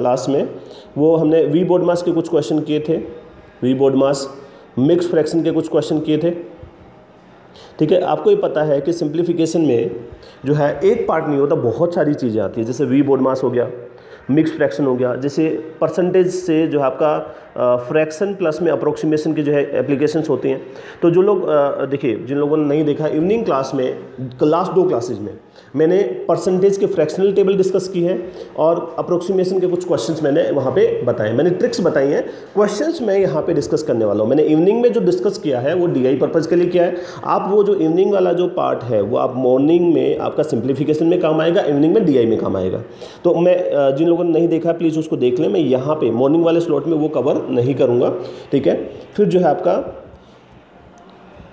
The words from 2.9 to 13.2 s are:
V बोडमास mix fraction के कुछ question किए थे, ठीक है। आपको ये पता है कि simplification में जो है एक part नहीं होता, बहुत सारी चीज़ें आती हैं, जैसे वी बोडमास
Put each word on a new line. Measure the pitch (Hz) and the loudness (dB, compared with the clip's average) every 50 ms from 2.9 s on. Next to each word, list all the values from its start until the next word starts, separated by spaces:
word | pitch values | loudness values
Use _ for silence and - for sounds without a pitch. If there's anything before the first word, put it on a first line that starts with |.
| 160 170 - - - - - - - - - - - - 120 | -2 -4 -4 -8 -12 -16 -20 -20 -20 -20 -20 -20 -10 -4 -2
V | 123 131 | -2 2
बोडमास | 131 139 139 135 131 135 135 143 139 - - - - - - - - - - - - | 2 2 2 4 4 2 2 0 -2 -4 -10 -12 -16 -20 -20 -20 -20 -20 -10 -4 0
mix | 127 147 170 175 175 - | 2 2 2 2 0 0
fraction | - 160 156 156 - 165 151 | 0 0 0 0 0 0 0
के | 165 | 0
कुछ | 156 160 156 - | 0 -2 -2 0
question | - 160 147 - 165 151 | -2 -2 -2 0 -2 -2
किए | 147 - 151 151 | 0 0 0 0
थे, | 160 170 175 - - - - - - - - - - - - - - - - - - - - - - - - - - - - - | 0 -2 -4 -4 -10 -14 -18 -20 -20 -20 -20 -20 -20 -20 -20 -20 -20 -20 -20 -20 -20 -20 -20 -20 -20 -20 -20 -20 -20 -20 -4 -2
ठीक | 151 151 | 0 2
है। | 190 180 | 2 2
आपको | - - 151 151 - 214 | 2 0 -2 0 2 2
ये | 202 202 | 2 2
पता | 190 175 - 151 151 | 2 -2 -2 -2 0
है | 156 143 143 | 0 0 0
कि | 143 175 165 | 0 -2 -4
simplification | - 175 151 147 165 170 170 165 160 165 156 - 175 | -2 -4 -4 -2 -2 -2 0 0 0 -2 0 0 0
में | 165 139 123 113 - 92 - - - - - - - - - - - | 2 2 2 2 0 -2 -4 -8 -12 -14 -18 -20 -20 -20 -20 -8 -2
जो | 127 147 | 0 0
है | 147 143 147 143 - | 2 2 0 0 0
एक | - 196 233 233 - - | 2 2 2 2 0 0
part | 202 160 156 | 0 0 0
नहीं | 151 147 139 | 0 0 0
होता, | 139 147 165 | 0 0 0
बहुत | 147 127 120 - - 165 170 - | 0 0 -2 0 0 -2 -2 0
सारी | 196 151 147 147 | 0 0 0 0
चीज़ें | 147 143 120 107 110 | -2 -2 -2 -2 -2
आती | 101 95 - 120 | -2 -2 -4 -4
हैं, | 113 113 | -6 -6
जैसे | 127 123 147 | -4 -4 -2
वी | 123 127 139 143 | 0 2 2 2
बोडमास | 131 135 127 | 2 2 2